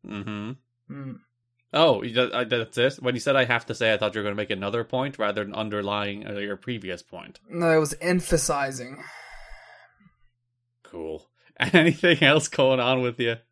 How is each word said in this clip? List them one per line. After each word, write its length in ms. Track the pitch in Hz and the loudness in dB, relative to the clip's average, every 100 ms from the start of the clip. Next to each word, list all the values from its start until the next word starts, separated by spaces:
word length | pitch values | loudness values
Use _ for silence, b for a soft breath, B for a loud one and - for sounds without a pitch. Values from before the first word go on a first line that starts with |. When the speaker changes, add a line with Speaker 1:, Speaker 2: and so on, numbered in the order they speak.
| 95 | -12
Speaker 1:
Mm-hmm. 460 | 101 101 104 107 135 _ _ _ | -12 -10 -10 -10 -14 _ _ _
Speaker 2:
Mm. 240 | 139 135 117 _ _ _ _ _ | -14 -14 -14 _ _ _ _ _
Speaker 1:
Oh, 280 | 147 160 107 | 2 4 4
you, 120 | 113 113 | 0 0
that, 160 | 127 | 0
uh, 120 | 113 117 | 0 -2
that's 320 | 120 113 - | -2 -2 0
it? 180 | 127 131 | 0 0
When 100 | 127 | -4
you 60 | 123 | -2
said 160 | 143 135 | 0 2
"I 80 | |
have 220 | 123 120 - | 2 0 -2
to 100 | 117 | -2
say," 180 | 110 | 0
I 40 | 107 | 2
thought 180 | 107 107 | 0 -2
you 60 | |
were 20 | |
gonna 120 | 101 101 | -4 -4
make 140 | 104 | -4
another 340 | 98 101 117 113 | -4 -4 -4 -4
point 340 | 127 139 139 | -4 -4 -2
rather 240 | 107 104 | -2 -2
than 100 | 104 | -4
underlying, 720 | 104 107 104 98 104 101 101 107 | -6 -4 -4 -2 -2 -4 -8 -8
uh, 120 | 101 | -8
your 160 | 101 98 | -6 -8
previous 460 | - 120 92 87 | -8 -8 -8 -10
point. 380 | - 90 - - _ | -12 -16 -16 -20 _
Speaker 2:
No, 200 | 170 170 160 | -2 2 4
it 40 | |
was 140 | 151 147 | 2 -2
emphasizing. 1040 | 170 180 - 165 - 143 135 135 123 135 B B B B B B B B B B B B _ _ _ _ _ _ | 0 0 2 0 0 -2 -4 -6 -12 -16 B B B B B B B B B B B B _ _ _ _ _ _
Speaker 1:
Cool. 440 | - 85 80 78 _ _ | -18 -12 -10 -10 _ _
<laughs> 160 | _ _ | _ _
Anything 640 | 120 180 170 165 175 160 | 4 6 6 4 4 6
else 240 | 143 151 151 | 6 4 2
going 320 | - 131 131 | 2 4 4
on 220 | 120 131 | 2 2
with 180 | 123 120 | 0 0
you? 160 | 117 117 _ | -2 -2 _